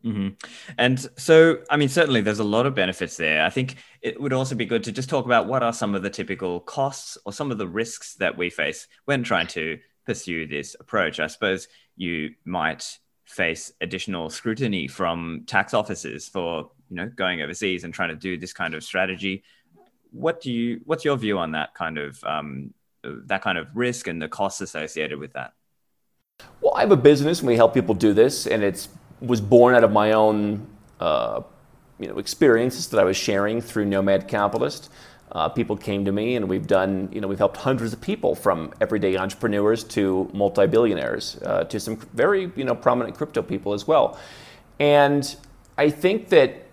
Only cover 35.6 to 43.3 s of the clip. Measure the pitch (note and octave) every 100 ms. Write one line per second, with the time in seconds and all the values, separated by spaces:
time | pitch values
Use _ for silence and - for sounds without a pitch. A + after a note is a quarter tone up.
35.6 | A2+ G#2+ - G2+ G2+ G2+ A2 B2 F#2+ F#2+
36.6 | - G2 F#2+ F#2+ F#2+ G#2 G2 G2 G#2 -
37.6 | C3+ C3 A2+ A2+ - G#3 - - - F2
38.6 | D#2 - A2 G#2+ F#2+ F#2 G2 - A#2 G2+
39.6 | G#2 A#2 - - G2 F#2+ F#2 G2 G2+ F#2+
40.6 | G2 A2 A#2 F2+ B1 - - - - G2
41.6 | E2 G#2+ A2 A2 - A2 D3+ G3 F3+ C#3
42.6 | C3 A#2 C3+ B2 A#2 - D3+